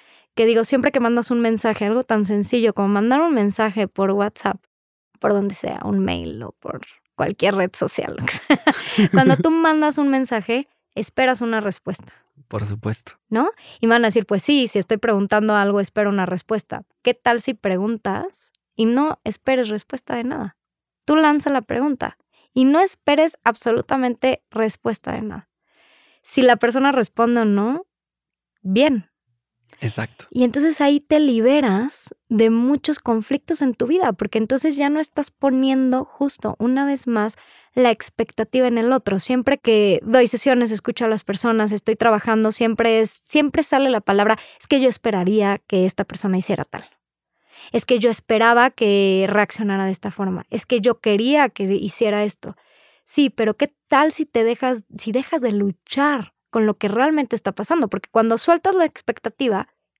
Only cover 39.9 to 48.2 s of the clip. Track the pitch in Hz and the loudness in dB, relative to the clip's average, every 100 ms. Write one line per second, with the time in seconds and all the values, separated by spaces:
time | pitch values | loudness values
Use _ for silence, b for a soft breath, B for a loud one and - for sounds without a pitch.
39.9 | 180 208 254 240 240 277 247 240 214 - | 2 2 4 4 2 2 2 2 -2 -6
40.9 | - 226 220 - 196 240 226 214 208 - | -2 -2 -2 -4 -4 0 0 0 -2 -2
41.9 | 214 226 214 - 220 220 220 233 214 226 | 0 2 2 2 0 0 0 -2 0 2
42.9 | 226 214 - _ 302 302 - - 269 269 | 2 0 -4 _ 0 2 0 0 2 2
43.9 | 226 - 196 202 220 B B - 277 254 | 0 0 2 2 0 B B 0 2 2
44.9 | - 233 202 180 214 196 196 - 190 185 | 0 -2 -2 0 2 0 -2 -2 0 0
45.9 | - 202 - 202 185 - 185 - - - | -2 -8 -6 -2 -2 -2 -6 -6 -12 -18
46.9 | _ _ _ _ B B B B 240 - | _ _ _ _ B B B B -6 0
47.9 | 247 233 220 | 0 0 -2